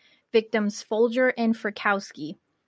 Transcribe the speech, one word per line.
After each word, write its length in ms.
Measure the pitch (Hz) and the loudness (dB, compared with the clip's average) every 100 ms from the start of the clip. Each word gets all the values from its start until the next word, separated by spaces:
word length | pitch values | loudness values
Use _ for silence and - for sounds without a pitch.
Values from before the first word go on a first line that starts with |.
| _ _ _ | _ _ _
victims 500 | 226 220 226 208 - | 0 2 0 -2 -4
Folger 460 | - 208 233 240 254 | -4 2 2 4 0
and 260 | 233 226 | 2 0
Frykowski, 840 | 226 208 - 208 196 - - 151 - _ _ | 0 -4 -2 0 0 -2 -12 -12 -12 _ _